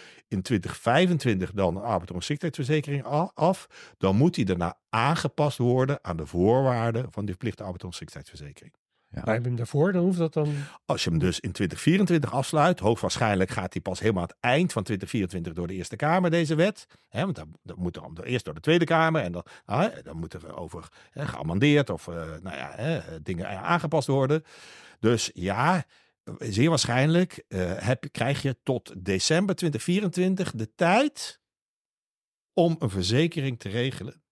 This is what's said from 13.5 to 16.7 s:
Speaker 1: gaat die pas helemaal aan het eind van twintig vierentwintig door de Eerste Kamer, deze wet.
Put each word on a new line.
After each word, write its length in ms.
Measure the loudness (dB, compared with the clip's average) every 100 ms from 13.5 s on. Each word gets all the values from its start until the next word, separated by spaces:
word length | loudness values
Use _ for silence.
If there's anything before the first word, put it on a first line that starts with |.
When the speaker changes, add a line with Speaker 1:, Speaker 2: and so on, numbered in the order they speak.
Speaker 1:
gaat 220 | -2 -4
die 80 | -4
pas 180 | -6 -2
helemaal 220 | 0 0
aan 60 | -2
het 80 | -2
eind 320 | 2 4 2
van 100 | 0
twintig 260 | -2 -4 -4
vierentwintig 440 | -2 -2 -4 -6
door 140 | -6 -6
de 80 |
Eerste 220 | -6 -8 -4
Kamer, 340 | 0 2 2
deze 240 | 2 2
wet. 320 | 2 2